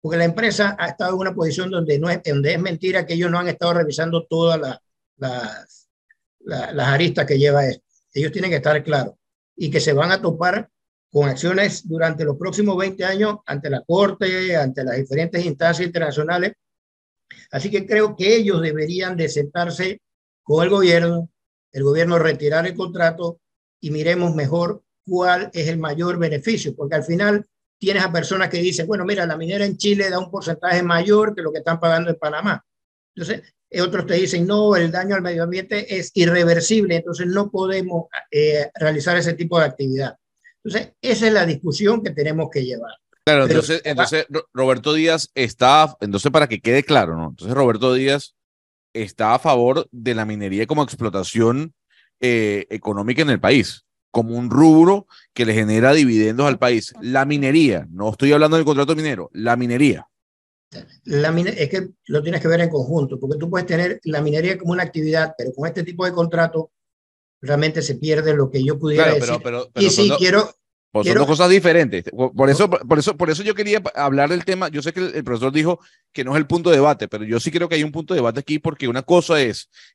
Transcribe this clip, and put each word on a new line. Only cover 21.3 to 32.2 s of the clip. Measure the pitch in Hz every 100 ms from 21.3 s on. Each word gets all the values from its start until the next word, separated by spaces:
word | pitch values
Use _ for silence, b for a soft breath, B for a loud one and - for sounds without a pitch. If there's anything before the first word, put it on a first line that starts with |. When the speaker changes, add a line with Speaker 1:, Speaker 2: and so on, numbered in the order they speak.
| _ _ _ _
Speaker 1:
el | 135
gobierno | 139 151 170 170
retirar | 160 143 147 156 170
el | 175
contrato | 180 170 165 165 170 170 _ _ _ _
y | 156
miremos | 151 156 180 175
mejor | 156 135 165 175 208 _ _ -
cuál | 180 180 180 202
es | 170 156
el | 165
mayor | 160 147 175 175
beneficio, | 165 147 180 220 160 120
porque | 143 156
al |
final | 151 170 208 208 208 _ _ _
tienes | 190 196
a | 185
personas | 165 151 190 180
que | 180
dicen, | 180 165 165
bueno, | 202 180
mira, | 202 170
la | 156
minera | 165 196
en | 202 185
Chile | 208 202 196
da | 180
un | 185
porcentaje | 151 165 160 175 175
mayor | 175 170 190 208 214 208
que |
lo | 160
que | 151
están | 156 165
pagando | 165 165 170
en |
Panamá. | 165